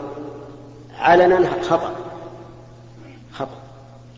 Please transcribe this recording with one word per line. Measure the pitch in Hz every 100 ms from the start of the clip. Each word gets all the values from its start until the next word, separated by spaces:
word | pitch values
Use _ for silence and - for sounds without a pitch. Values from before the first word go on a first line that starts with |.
| - - - - - - - - - -
علنا | 143 175 180 185 180 -
خطأ، | - 170 - - - - - - - - - - - - - - -
خطأ، | - 135 - - - - - -